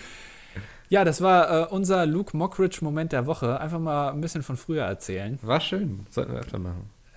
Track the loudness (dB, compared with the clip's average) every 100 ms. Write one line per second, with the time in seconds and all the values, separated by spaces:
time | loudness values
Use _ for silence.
0 | -18 -18 -18 -20 -16 -14 -14 -20 2 4
1 | 4 4 6 6 6 4 2 0 2 4
2 | 4 2 -2 -2 -2 2 0 0 -4 -2
3 | 0 0 0 0 0 -2 -4 -4 0 0
4 | 0 -2 -4 -4 -6 -6 -4 -2 -2 -4
5 | -4 -6 -4 -6 0 0 0 -2 -2 -6
6 | -6 -6 -4 -6 -6 -8 -6 -8 -12 -20
7 | _